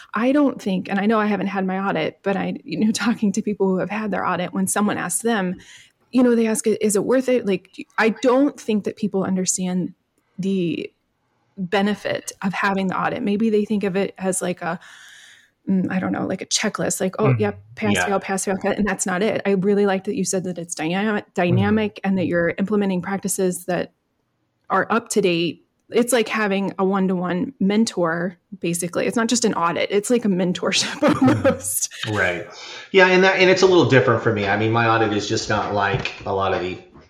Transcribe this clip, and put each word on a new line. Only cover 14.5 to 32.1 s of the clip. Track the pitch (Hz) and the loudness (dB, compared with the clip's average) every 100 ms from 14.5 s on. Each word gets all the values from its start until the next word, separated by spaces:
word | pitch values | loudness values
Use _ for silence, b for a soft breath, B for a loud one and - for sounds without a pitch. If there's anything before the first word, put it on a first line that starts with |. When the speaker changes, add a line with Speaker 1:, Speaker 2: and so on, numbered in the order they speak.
| 175 | -6
Speaker 1:
a, | 170 170 B B B B B B B _ - | -6 -8 B B B B B B B _ -2
mm, | 190 180 | 0 0
I | 185 | -2
don't | 185 | -2
know, | 185 - | -2 -4
like | 190 | -6
a | - | -4
checklist, | - 214 - 185 - | -4 -4 -2 -4 -2
like, | 190 - | -4 0
"Oh, | 220 | 0
Speaker 2:
Mm-hmm. | 117 | 2
Speaker 1:
yep, | 208 202 - - | 0 -4 -18 -6
pass, | 208 | -2
Speaker 2:
Yeah. | 196 180 | 0 0
Speaker 1:
fail, | 196 | -2
pass, | - 190 - | -2 -4 -2
fail." | 190 | -2
And | 196 - 208 | -2 0 -2
that's | 190 - | -2 -2
not | 180 | 0
it. | 214 - 202 | 0 0 0
I | |
really | 196 196 202 202 | 0 2 2 2
like | 190 196 | 0 -2
that | 196 | -4
you | |
said | 180 190 180 | -2 -2 -4
that | 175 | -8
it's | 170 | -10
dynam-, | - 156 185 214 208 - | -6 -4 -2 0 -2 -4
dynamic | - 180 180 202 214 214 - | -2 2 2 2 2 0 -4
Speaker 2:
Mm-hmm. | 196 | -2
Speaker 1:
and | 190 | 0
that | 156 | 0
you're | 170 170 - | 0 0 -2
implementing | 196 208 202 180 | -2 0 0 -2
practices | 185 196 190 - 185 175 - | -4 -6 -4 -2 -2 -2 -4
that | 175 - _ _ _ _ _ _ _ _ | -4 -4 _ _ _ _ _ _ _ _
are | 190 - | -2 2
up | 220 226 | -2 0
to | 220 | 0
date. | 185 170 170 - _ _ _ | 2 0 -2 -6 _ _ _
It's | 220 233 | -2 2
like | 247 220 | 0 0
having | 220 208 196 190 - | -2 0 0 -2 -2
a | |
one-to-one | 190 196 190 185 175 175 - - | 0 2 0 0 -2 -4 -4 -2
mentor, | 196 208 226 - 170 170 180 - _ 196 | 0 2 0 0 -2 -2 -4 -8 _ -8
basically. | 175 170 170 175 - | -4 -4 -4 -2 -2
It's | 226 | 0
not | 226 | 0
just | 247 220 | 2 0
an | |
audit. | - 170 - - | 0 -2 0 0
It's | 202 208 | 0 2
like | 240 220 | 0 2
a | |
mentorship | 180 185 180 - 190 - - | 0 0 0 -2 -2 -2 0
<laughs> | 294 - 262 - 277 | 0 4 4 4 2
almost. | - - - - B | 0 -4 -6 -6 B
Speaker 2:
Right. | 110 | -4